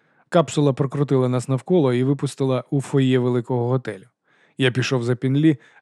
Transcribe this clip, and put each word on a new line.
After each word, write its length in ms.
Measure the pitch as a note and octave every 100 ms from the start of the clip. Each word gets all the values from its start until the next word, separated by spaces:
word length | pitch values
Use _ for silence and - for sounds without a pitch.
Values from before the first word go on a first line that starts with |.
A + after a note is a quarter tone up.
| _ _ -
Капсула 440 | F3 D#3 - C#3+
прокрутила 560 | B2+ C#3 C#3 C#3+ C3+ B2+
нас 180 | B2+ B2
навколо 460 | C3 - F#3 C3+
і 100 | B2
випустила 600 | C3 C#3+ C#3+ - C3+ B2 -
у 120 | C#3+
фоє 380 | B2+ C#3+ C3 B2+
великого 480 | B2 B2 A#2 B2 A#2+
готелю. 380 | C3 A#2 G2 - _ _ _ _ -
Я 140 | C3
пішов 320 | A#2+ A#2+ C3
за 120 | A#2+ B2
Пін 220 | C3 C#3
Лі, 200 | D#3 C#3+ _ _